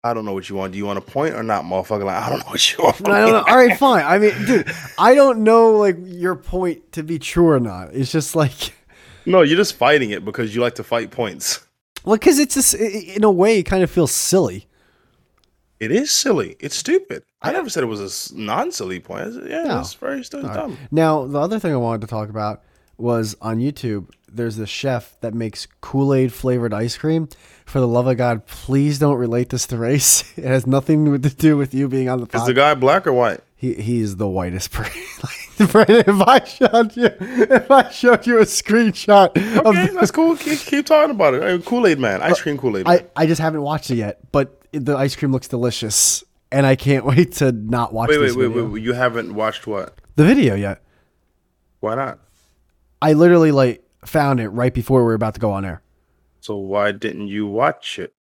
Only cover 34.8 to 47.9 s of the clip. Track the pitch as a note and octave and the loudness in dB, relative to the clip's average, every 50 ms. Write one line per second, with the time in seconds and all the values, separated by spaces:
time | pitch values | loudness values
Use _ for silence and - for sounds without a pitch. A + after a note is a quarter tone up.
34.8 | G#2+ - - E4+ F#4 - - - - - - - - - - - G#3+ F3 - G#3+ | -8 -8 -10 -14 -16 -16 -16 -14 -14 -14 -14 -16 -18 -20 0 0 0 4 6 4
35.8 | A3 - G#3+ A#3+ - G3 G3+ F#3+ G3 A3+ C4 B3 - - - - C4 - - A#3 | 6 8 6 6 6 4 4 4 4 6 6 4 4 0 -2 0 0 4 4 2
36.8 | A#3 A3 - A#3+ A#3+ - - - F#3 A3+ C4 B3 - - C4 A#3+ - - C4+ C4+ | 2 2 0 0 0 0 0 -2 -12 -6 0 0 2 4 4 2 4 4 4 4
37.8 | B3+ C4 - - - B3 A#3+ A3+ - A#3+ A#3+ A3+ G#3+ - - - - - G#3 A#3 | 4 2 -4 0 4 4 4 4 2 2 4 4 4 4 2 -6 -2 2 2 2
38.8 | A#3 G#3+ - - - - G#3 G3+ F#3+ E3+ - E3+ G3 A3 A3+ A3 D4+ A3 G#3 F3+ | 2 2 0 -2 2 6 6 8 8 6 2 -2 -2 2 0 2 4 4 4 4
39.8 | F#3 - F#4 F#4 A3+ - - D4 D#4+ E4 E4 - - D4+ D4+ C#4+ - - - C#4 | 2 0 2 0 0 0 2 2 2 2 2 -2 -4 -6 -6 -6 -4 -4 -4 -4
40.8 | C#4+ - D#4+ D4+ D4+ - C#4 G3+ F3+ D3 B2+ D3 - - F3+ F3 F3 - A#3+ B3 | 2 2 4 4 4 2 0 2 2 2 2 2 0 -2 -2 -2 -2 -4 -2 2
41.8 | A#3+ F#3+ D#3+ C#3 B2+ A2 F#2+ F#2 - D#3 F3+ - - D#3+ D3 C3 B2 B2+ G#2 F#2+ | 2 2 2 2 0 -2 -2 0 0 0 0 0 -2 -6 -6 -2 -4 -2 -2 0
42.8 | F#2 E3 F3 F3+ - - _ - D#3+ D#3+ E3 D#3 D#3+ D#3+ D#3 D3+ C#3+ C#3+ D3+ D3+ | 2 4 2 2 2 -2 _ -2 0 0 0 0 -2 -4 -4 -4 -6 -4 -6 -6
43.8 | - - C3 A#2 G#2+ G#2 - _ - _ - C#3+ C3+ C3+ _ _ _ _ - D3+ | -4 -4 -4 -4 -4 -6 -8 _ -16 _ -2 -2 -2 -2 _ _ _ _ -10 -8
44.8 | C3 D3 C#3+ C3+ C#3 C#3 - - - C3+ C3 C3 - - - A#2+ A#2+ B2 A2 - | -4 -2 -2 0 -2 -2 -2 -4 -4 -2 -2 -4 -4 -6 -6 -4 -4 -4 -4 -6
45.8 | - G#2+ A2 - - - - - - _ _ _ _ _ - C#3 C#3 C3+ C3+ C3 | -8 -4 -2 0 0 0 -2 -4 -8 _ _ _ _ _ 0 2 4 4 2 2
46.8 | - C3+ D#3 F#3 G#2+ C3+ C3 B2+ F3+ - - - D3 C3 B2 A2 G#2 A2 B2 A#2+ | 2 0 0 0 0 2 4 4 2 2 0 -2 0 0 0 -2 -4 -4 -4 -4
47.8 | A#2 - | -4 -4